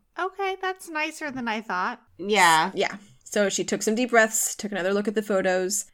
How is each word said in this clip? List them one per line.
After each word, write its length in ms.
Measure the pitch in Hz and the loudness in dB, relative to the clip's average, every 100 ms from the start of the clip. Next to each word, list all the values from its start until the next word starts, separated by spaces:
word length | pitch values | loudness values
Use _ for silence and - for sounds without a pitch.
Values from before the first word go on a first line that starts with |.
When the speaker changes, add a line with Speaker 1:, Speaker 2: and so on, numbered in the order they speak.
| _ - | _ -8
Speaker 1:
Okay, 360 | 370 381 392 381 | -8 -4 -6 -4
that's 260 | 381 370 - | -6 -8 -10
nicer 420 | 311 311 311 302 | -6 -6 -6 -8
than 160 | 254 233 | -6 -6
I 140 | 220 | -6
thought. 400 | 220 180 202 247 _ - | -4 -4 -4 -6 _ -10
Speaker 2:
Yeah. 540 | 196 208 175 160 180 190 | 0 6 8 8 4 0
Speaker 3:
Yeah. 220 | - - - _ | -4 -4 -18 _
So 260 | - 214 202 | -6 0 0
she 140 | 196 175 | 0 -4
took 160 | 196 | -2
some 120 | 214 220 | -2 0
deep 160 | 247 | 2
breaths, 440 | 233 220 - - - | 4 4 0 -4 -6
took 160 | 208 | -8
another 220 | 190 180 | -4 -2
look 140 | 202 208 | 0 -2
at 60 | 214 | -4
the 60 | |
photos, 640 | 208 196 190 185 185 202 - | -2 0 2 0 0 -4 -6